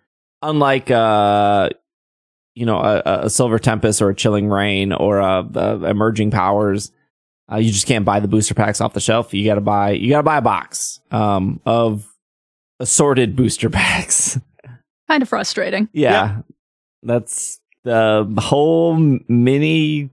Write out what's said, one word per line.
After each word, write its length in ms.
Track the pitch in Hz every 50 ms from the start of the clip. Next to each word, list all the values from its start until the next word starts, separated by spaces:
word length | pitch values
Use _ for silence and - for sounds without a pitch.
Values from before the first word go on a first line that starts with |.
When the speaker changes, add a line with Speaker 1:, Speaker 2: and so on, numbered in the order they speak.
| _ _ _ _ _ _ _ -
Speaker 1:
Unlike, 500 | - 156 156 147 143 139 135 131 127 -
uh, 800 | 127 117 113 110 107 107 104 101 101 104 104 101 101 101 95 - - _ _ _ _ _ _ _ _ _ _ _ _ _ _ _ -
you 100 | 113 120
know, 120 | 117 110 -
a, 220 | - 104 107 95 - 76 95 - -
a 40 | 110
Silver 300 | - - 127 120 113 113
Tempest 420 | - 120 113 110 - 110 104 -
or 80 | 110 98
a 60 | 98
Chilling 340 | - - 117 104 104 101 104
Reign 420 | 101 98 101 104 98 98 98 98 90
or 260 | - 78 101 104 98
a, 280 | 98 95 95 92 90 - -
a 280 | - - 104 110 101 -
Emerging 460 | - 104 101 107 113 110 107 107 107
Powers, 600 | 104 101 90 95 101 104 107 101 98 101 104 - _ _ _ _ _ _ _ _ _ _ _ -
uh, 60 | 104 107
you 140 | 113 113
just 160 | 104 98 - -
can't 180 | 131 110 101
buy 140 | 104 101 104
the 80 | 104 101
booster 260 | 101 110 104 - -
packs 280 | - 110 104 104 -
off 120 | 110 107 -
the 60 | 101
shelf. 340 | - - 110 117 117 - -
You 120 | 98 101
gotta 160 | 107 104 101
buy, 300 | 101 104 104 101 101 101
you 180 | 101 73 - 117
gotta 140 | 143 147 147
buy 140 | 160 156 147
a 40 |
box, 580 | 117 117 101 85 - - - - - - - - _ -
um, 480 | - 110 107 104 101 95 95 98 - - -
of 420 | 117 113 117 117 113 107 107 104 - _ _ _ _ _ _ _ _ _ _ _ _ _ -
assorted 560 | 123 117 - - 156 147 135 127 123 107 -
booster 340 | 131 127 113 - - - 107
<laughs> 0 |
packs. 680 | 78 98 101 - - - 180 - - - - - - 131 - _ _ _ - 135 120 - _ _ _ _ _ -
Speaker 2:
Kind 160 | 320 302 254
of 60 | -
frustrating. 600 | - 214 185 - - - 180 185 202 190 214 220 -
Speaker 1:
Yeah. 420 | 151 147 120 104 95 95 107 101 113
Speaker 3:
Yep. 80 | - _ - _ _ _ _ _ _ _ _ _ -
Speaker 1:
That's 560 | 117 117 120 - - - - - - - - _ _ _ _ -
the 480 | 123 117 113 113 110 107 107 107 101 107 101
whole 580 | 107 - 147 143 147 160 165 165 170 170 160
m-, 300 | 160 160 147 135 120 - -
mini 840 | 120 120 120 127 135 143 151 156 160 160 156 151 151 147 143 135